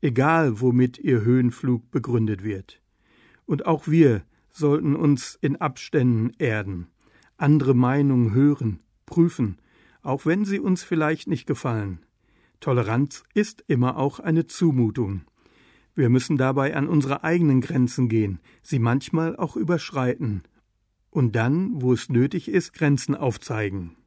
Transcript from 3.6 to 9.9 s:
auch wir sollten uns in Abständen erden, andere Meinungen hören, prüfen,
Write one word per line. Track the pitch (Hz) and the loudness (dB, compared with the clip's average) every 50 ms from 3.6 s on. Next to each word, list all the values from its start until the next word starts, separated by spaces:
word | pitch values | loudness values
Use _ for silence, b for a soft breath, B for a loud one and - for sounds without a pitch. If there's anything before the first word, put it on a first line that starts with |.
| - | 0
auch | - 165 156 - - | 0 -2 -2 0 0
wir | 156 165 160 135 117 101 - _ _ _ _ _ | 4 6 6 6 6 2 -2 _ _ _ _ _
sollten | _ - 151 147 143 151 - 151 139 | _ -2 0 2 2 2 2 0 0
uns | 147 - 147 143 123 - - - _ | 2 2 2 2 2 0 -10 -16 _
in | - 147 139 | -4 -4 -4
Abständen | - - 147 135 - - - - 156 127 127 120 113 110 120 - _ | -2 -4 -6 -6 -8 -16 -2 0 2 2 2 2 2 0 -2 -4 _
erden, | 165 127 110 107 101 95 98 87 85 - _ b b b b b b b b b | -2 -2 -2 -2 -4 -6 -8 -10 -10 -14 _ b b b b b b b b b
andere | 165 143 151 156 135 127 135 | 2 4 4 4 4 4 4
Meinungen | 120 127 123 131 143 143 139 135 123 123 110 101 | 4 4 2 2 2 2 2 2 2 2 2 2
hören, | 127 139 147 147 - - 110 98 - _ _ _ _ _ | 4 4 4 2 2 -2 -6 -6 -6 _ _ _ _ _
prüfen, | - - 175 165 170 - - 127 104 95 b b b b b b b | -6 2 2 2 2 2 -2 -4 -4 -4 b b b b b b b